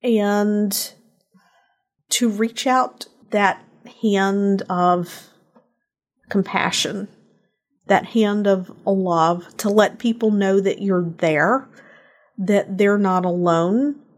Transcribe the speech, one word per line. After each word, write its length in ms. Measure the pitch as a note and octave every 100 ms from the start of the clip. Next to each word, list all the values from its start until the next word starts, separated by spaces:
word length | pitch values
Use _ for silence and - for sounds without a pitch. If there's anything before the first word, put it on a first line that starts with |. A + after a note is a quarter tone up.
And 880 | B3+ A3+ G3+ G#3 G#3 G#3 G#3 G3 - - _ _ _ _ _ _ _ _ _ _ _
to 180 | - A#3+
reach 380 | G3+ A3+ - C4+
out 400 | B3+ B3+ - - _ _
that 320 | G#3 G3+ - - _ - -
hand 640 | A3 G3+ G3 G3 G3+ G3 -
of 640 | F3+ F3+ F3+ F3 - - _ _ _ _ _ _ _ _ _ _
compassion, 800 | G3+ F#3+ F#3+ F3+ - - G#3 G3+ - _ _ _ _ _ _ _
that 220 | F#3+ F#3+
hand 400 | A#3 G#3+ G#3 G3+
of 240 | F#3+ F#3 -
love, 720 | - G3 F#3 E3+ D#3+ F3 F3 -
to 120 | A3
let 300 | G#3 G3+ -
people 320 | A#3+ A3+ A3
know 280 | G#3 G3 G3
that 220 | F#3+ -
you're 320 | G3 F#3 F3 E3
there, 500 | E3+ D3+ D#3+ C4 - - - - _ _ _ -
that 440 | F#3 G3+ - F#3
they're 180 | G3+ G3+
not 280 | G3 F#3 F3+
alone. 760 | F3 F3 E3 E3+ G#3+ C#4+ C#4+ _